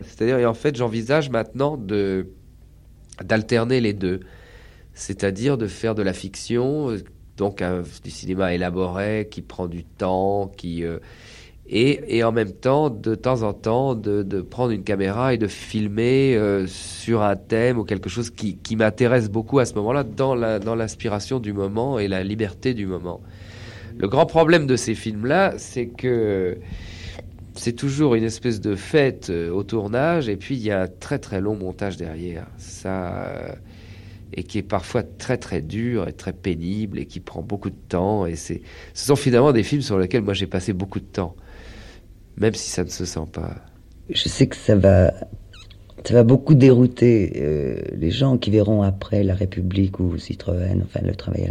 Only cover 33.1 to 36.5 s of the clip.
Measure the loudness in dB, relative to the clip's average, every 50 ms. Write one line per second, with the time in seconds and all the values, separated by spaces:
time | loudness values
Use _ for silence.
33.1 | -6 -8 -8 -8 -8 -10 -10 -10 -12 -14 -16 -18 -20 -20 -20 -20 -18 -18 -18 -18
34.1 | -18 -18 -18 -14 -10 -10 -10 -8 -6 -6 -4 -2 -2 -2 -2 -2 -2 -2 -2 -4
35.1 | -8 -10 -4 -4 -4 -4 -4 -4 -6 -6 -4 -4 -4 -4 -2 -2 -2 -2 -2 -4
36.1 | -6 -8 -8 -10 -8 -6 -4 -4